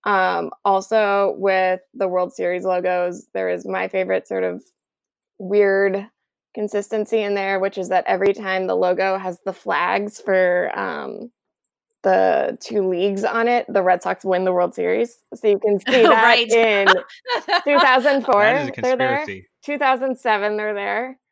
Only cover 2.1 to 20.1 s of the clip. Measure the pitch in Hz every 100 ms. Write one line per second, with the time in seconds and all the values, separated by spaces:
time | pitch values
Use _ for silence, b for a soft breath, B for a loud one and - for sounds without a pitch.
2.1 | 180 180 - 180 180 185 180 180 180 180
3.1 | 180 - 190 185 175 180 190 190 190 185
4.1 | 185 - 190 185 - - _ _ _ _
5.1 | _ _ _ 185 202 202 196 196 196 208
6.1 | _ _ _ _ - 214 208 202 220 208
7.1 | 226 202 202 196 196 190 196 185 180 -
8.1 | 190 196 196 202 190 185 185 180 180 190
9.1 | 190 185 175 - 185 - 147 175 196 208
10.1 | 214 - 190 185 180 175 - 190 151 143
11.1 | 50 240 _ _ _ _ _ _ _ 196
12.1 | 196 190 151 - - - 214 190 180 196
13.1 | 196 220 226 233 240 - 202 185 180 180
14.1 | 185 196 180 185 180 175 180 180 190 240
15.1 | - _ - 220 202 214 202 240 262 220
16.1 | 220 233 240 240 226 226 202 196 539 -
17.1 | - 508 494 - - 285 285 269 254 262
18.1 | 277 254 202 208 262 285 - 247 254 262
19.1 | 269 302 190 - _ - 285 269 262 262